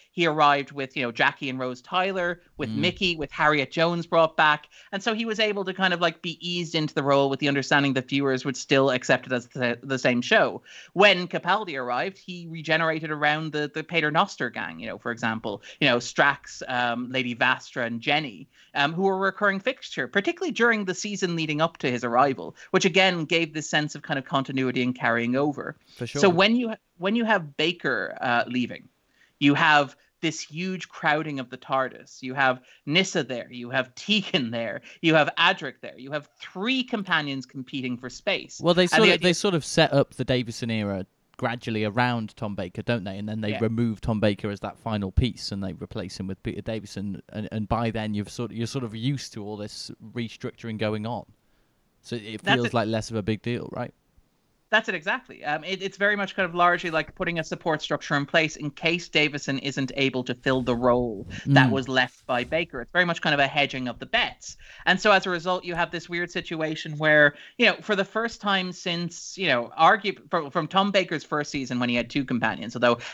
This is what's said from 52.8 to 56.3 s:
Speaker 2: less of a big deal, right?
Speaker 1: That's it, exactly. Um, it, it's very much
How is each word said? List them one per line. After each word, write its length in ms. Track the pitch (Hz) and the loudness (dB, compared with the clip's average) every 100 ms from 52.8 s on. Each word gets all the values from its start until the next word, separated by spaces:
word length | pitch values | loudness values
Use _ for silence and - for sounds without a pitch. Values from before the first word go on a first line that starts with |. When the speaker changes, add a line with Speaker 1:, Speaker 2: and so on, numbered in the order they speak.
| 110 | 0
Speaker 2:
less 220 | 110 - | -2 -2
of 60 | 110 | -4
a 60 | |
big 180 | 98 107 | -2 -2
deal, 300 | 117 120 - | -2 -6 -6
right? 220 | - 123 - _ _ _ _ _ _ _ | -8 -10 -12 _ _ _ _ _ _ _
Speaker 1:
That's 160 | 220 220 | 0 0
it, 60 | |
exactly. 500 | 175 175 254 - - | -4 -4 -6 -8 -10
Um, 200 | 147 151 | -4 -4
it, 180 | 165 190 | -4 -6
it's 140 | 190 185 | -6 0
very 180 | 202 | 0
much 220 | 202 190 | 0 -2